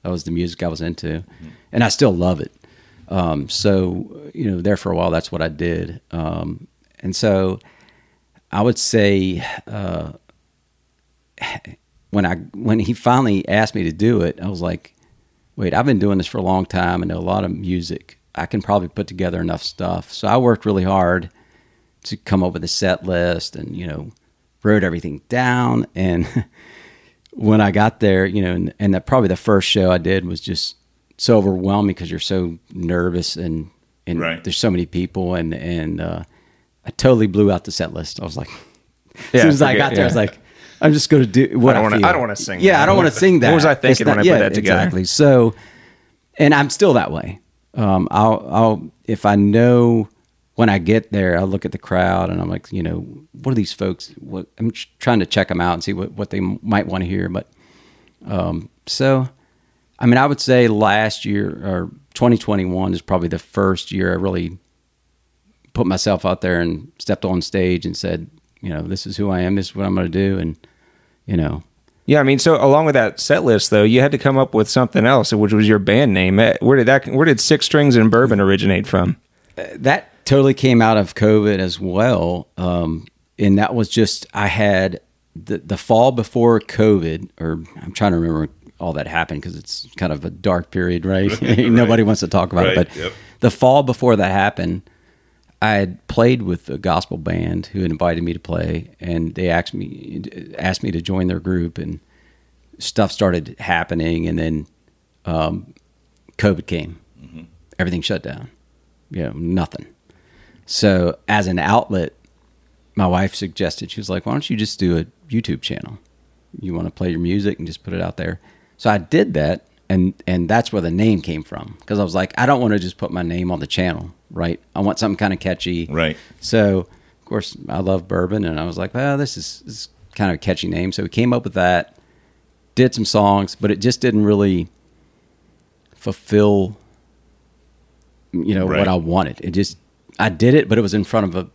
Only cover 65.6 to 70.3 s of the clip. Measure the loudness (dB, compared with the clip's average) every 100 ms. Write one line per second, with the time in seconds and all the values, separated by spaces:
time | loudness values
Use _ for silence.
65.6 | _ -2 0 0 0 0 0 -2 0 0
66.6 | 0 -4 -12 _ -6 -4 -2 -2 -2 -2
67.6 | 0 0 -4 -6 -6 -6 -8 _ _ _
68.6 | -8 -8 -6 -8 -10 -6 -2 -2 0 -2
69.6 | -4 -6 -4 -2 -2 0 0